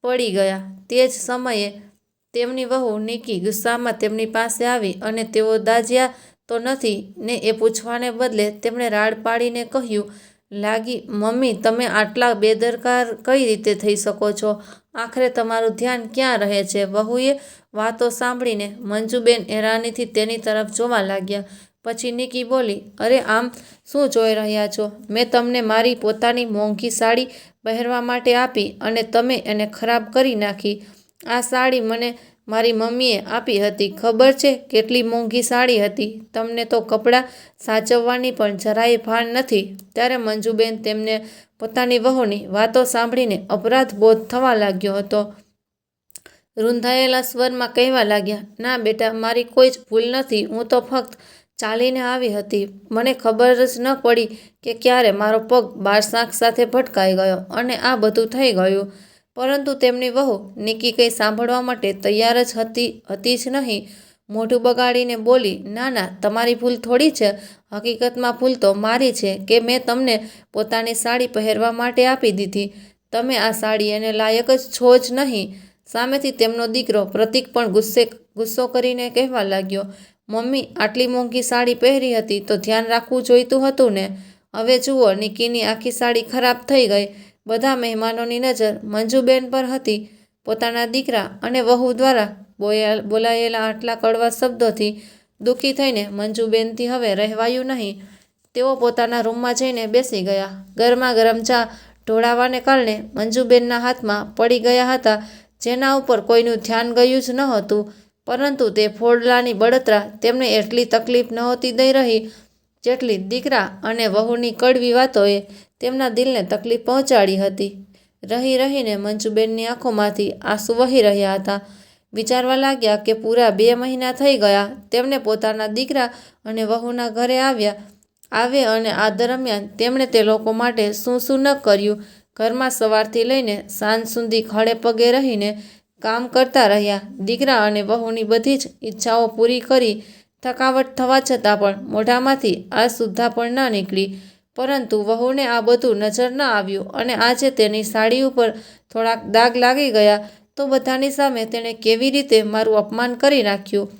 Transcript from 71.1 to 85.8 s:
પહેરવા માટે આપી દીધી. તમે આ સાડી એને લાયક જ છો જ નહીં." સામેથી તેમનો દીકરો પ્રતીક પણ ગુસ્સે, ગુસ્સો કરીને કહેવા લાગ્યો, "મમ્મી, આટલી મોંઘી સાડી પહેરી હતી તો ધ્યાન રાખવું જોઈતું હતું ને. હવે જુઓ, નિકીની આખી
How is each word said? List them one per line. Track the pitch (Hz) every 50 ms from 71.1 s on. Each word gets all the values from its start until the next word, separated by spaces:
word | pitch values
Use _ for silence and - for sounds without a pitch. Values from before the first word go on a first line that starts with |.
| 240 247 247 240
પહેરવા | 247 214 214 220 214 214 220 233
માટે | 226 226 240 247 254 254 247
આપી | 254 262 262 - 226
દીધી. | 190 185 202 190 196 202 202 202 - - - - _ _ _ _
તમે | - 226 240 254 262 226
આ | 202 226
સાડી | 220 220 220 214 214 214 208 208
એને | 208 214 220 220
લાયક | 214 214 220 220 220 226 240 240
જ | 262 262
છો | 262 - - - 240 247 247 254
જ | 247 247
નહીં." | 247 262 285 269 240 208 190 180 - - - - _ _ _ _
સામેથી | - 226 240 254 269 277 277 269
તેમનો | 262 - 226 226 226 233 233 226
દીકરો | 220 254 240 - 202 208 196
પ્રતીક | 190 196 202 220 220 220 262 254 - -
પણ | 240 233 214
ગુસ્સે, | 185 214 214 214 214 247 233 226 - - _ _ _
ગુસ્સો | 202 226 220 220 - 247 247
કરીને | - 254 240 254 247 247 247 247
કહેવા | 240 240 262 262 254 240 202
લાગ્યો, | 196 196 196 190 190 196 196 202 196 196 - - _ _ _ _ -
"મમ્મી, | 208 226 233 247 269 269 - - - 349
આટલી | 320 208 214 247 254 240
મોંઘી | 247 247 247 240 233 254
સાડી | 247 - 247 240 247 240 240
પહેરી | 240 240 254 269 277 262 254 240 226
હતી | 220 220 202 202
તો | 196 - 214 190
ધ્યાન | 202 214 220 220 226
રાખવું | 226 233 233 233 - 254 254 247
જોઈતું | 247 247 247 247 247 269 269 262 269
હતું | 269 269 262 233
ને. | 202 196 190 196 190 - - - - _ _ _ -
હવે | 208 226 240 254 247
જુઓ, | 247 277 277 262 247 208 190
નિકીની | 202 214 214 214 220 233 233 240 240 220
આખી | 214 220 220